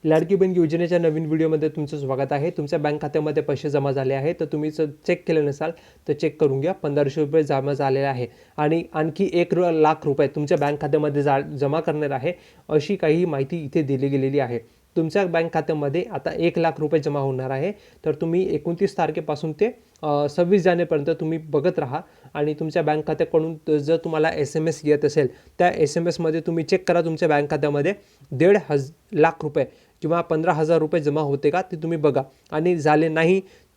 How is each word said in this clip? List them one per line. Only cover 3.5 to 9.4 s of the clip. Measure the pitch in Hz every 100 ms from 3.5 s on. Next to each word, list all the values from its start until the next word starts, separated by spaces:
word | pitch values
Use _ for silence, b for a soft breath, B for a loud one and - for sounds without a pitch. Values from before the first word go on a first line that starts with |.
| 139 151
जमा | 143 139
झाले | 135 131
आहे, | 135 143
तर | 175
तुम्ही | 160 156 151
जर | 151 156 143 -
चेक | 175 -
केले | 160
नसाल, | 143 143 160 170 b b -
तर |
चेक | 147 160 147
करून | 151 135
घ्या. | 147
पंधराशे | 190 151 143 143 147
रुपये | 147 160
जमा | 151 139 135
झालेले | 139 135 135 139
आहे | 127 120 b b -
आणि | 151 165 -
आणखी | 160 156 156 196
एक | 170